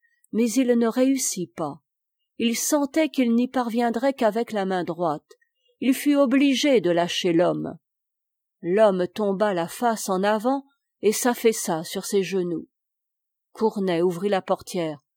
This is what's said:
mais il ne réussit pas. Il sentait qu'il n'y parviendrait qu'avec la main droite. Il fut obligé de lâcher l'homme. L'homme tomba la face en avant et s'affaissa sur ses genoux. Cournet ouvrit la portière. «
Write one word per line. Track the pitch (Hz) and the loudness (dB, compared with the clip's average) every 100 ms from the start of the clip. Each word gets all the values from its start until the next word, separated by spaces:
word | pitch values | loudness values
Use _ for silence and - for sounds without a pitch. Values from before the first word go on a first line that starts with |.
| _ _ _ | _ _ _
mais | 208 233 | -2 0
il | 214 247 240 | 2 2 2
ne | 233 | 2
réussit | 233 262 269 - - 170 | 2 2 2 -2 -6 -8
pas. | - 151 - _ _ _ _ _ - | -6 -8 -8 _ _ _ _ _ -4
Il | 233 233 | -2 -2
sentait | - 302 285 320 311 | -2 0 0 0 0
qu'il | - 240 | 0 2
n'y | 233 254 | 2 0
parviendrait | 262 233 226 233 226 277 | -2 -2 0 0 0 -2
qu'avec | 269 233 214 233 | 0 0 0 -2
la | 214 190 | -4 -2
main | 185 | -2
droite. | 170 175 170 151 - _ _ _ _ - | -4 -4 -2 -4 -8 _ _ _ _ -4
Il | 247 | 0
fut | 262 294 285 | 0 2 2
obligé | 277 269 285 254 294 247 | 4 4 2 2 2 2
de | 175 | 2
lâcher | 170 170 - 185 | 2 0 0 0
l'homme. | 170 170 156 151 160 _ _ _ _ _ _ _ _ | 2 2 0 -6 -14 _ _ _ _ _ _ _ _
L'homme | 170 196 220 185 180 | -2 4 4 4 -2
tomba | - 202 190 214 | -2 -2 0 0
la | 180 170 | -2 -4
face | - 240 220 - | -4 -2 -2 -2
en | 185 | -2
avant | 202 214 233 277 269 _ _ _ | 0 0 0 -4 -6 _ _ _
et | 202 | 0
s'affaissa | 214 247 240 226 226 - 160 | 0 0 2 2 0 -2 -4
sur | 160 196 | -4 -8
ses | - 202 | -2 -2
genoux. | 175 190 175 165 - _ _ _ _ _ _ _ _ | 0 -2 -2 -4 -10 _ _ _ _ _ _ _ _
Cournet | - 220 214 190 165 | -2 -2 0 0 2
ouvrit | 180 175 202 | 0 0 0
la | 190 | 0
portière. « | - 185 - 185 160 147 _ | 0 -4 -4 -4 -4 -6 _